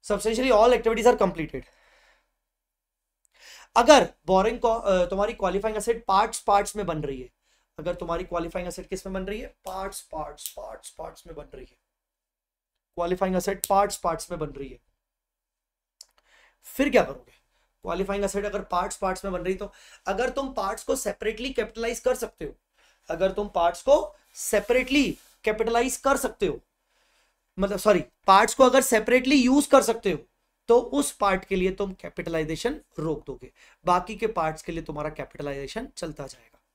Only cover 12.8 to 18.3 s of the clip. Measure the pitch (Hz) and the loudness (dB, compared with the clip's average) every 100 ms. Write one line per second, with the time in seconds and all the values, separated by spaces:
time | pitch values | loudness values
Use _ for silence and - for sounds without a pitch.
12.8 | _ - 175 180 190 185 190 190 - 196 | _ -6 -4 -2 0 0 -2 -6 0 2
13.8 | 202 - 180 160 - 170 151 135 135 123 | 2 -2 -6 -6 -8 -10 -10 -10 -16 -18
14.8 | _ _ _ _ _ _ _ _ _ _ | _ _ _ _ _ _ _ _ _ _
15.8 | _ _ - _ _ _ _ _ - - | _ _ -20 _ _ _ _ _ -18 -2
16.8 | 285 233 165 139 _ _ _ _ _ _ | 2 2 2 -6 _ _ _ _ _ _
17.8 | - 170 196 202 196 | -8 -6 -4 -4 -2